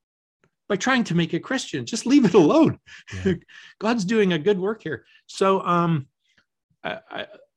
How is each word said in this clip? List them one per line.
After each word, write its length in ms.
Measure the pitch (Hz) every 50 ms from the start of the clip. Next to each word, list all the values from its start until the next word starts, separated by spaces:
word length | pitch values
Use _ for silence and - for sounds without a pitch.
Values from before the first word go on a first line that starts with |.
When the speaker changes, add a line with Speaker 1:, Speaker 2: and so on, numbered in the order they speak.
| _ _ _ _ _ _ _ _ _ _ _ _ _ -
Speaker 1:
by 80 | 208
trying 260 | 190 - 254 262 247 220
to 120 | - 165
make 180 | 170 165 165 180
it 80 | 165
Christian. 440 | - - 262 254 - - - 135 117
Just 200 | - - - -
leave 180 | 240 277 294 240
it 100 | 170 226
alone. 460 | 208 147 165 254 320 302 160 101 - _ - - - - - - 92 135
Speaker 2:
Yeah. 80 | 190 170 170 - _ -
Speaker 1:
<laughs> 240 | - - - _ -
God's 260 | 196 220 240 233 180
doing 260 | 185 226 220 202 185
a 80 | 175 156
good 180 | 147 202 208
work 240 | 180 185 208 220 220
here. 220 | - 160 135 - _ _ _ _ _
So, 340 | - - - 190 190 196 185 -
um, 440 | - 175 170 170 170 165 143 131 _ _ _ _ _ _ _ _ _ _ _ _ _ _ _
I, 180 | - - - - - -
I, 140 | - - - - - - _ _ _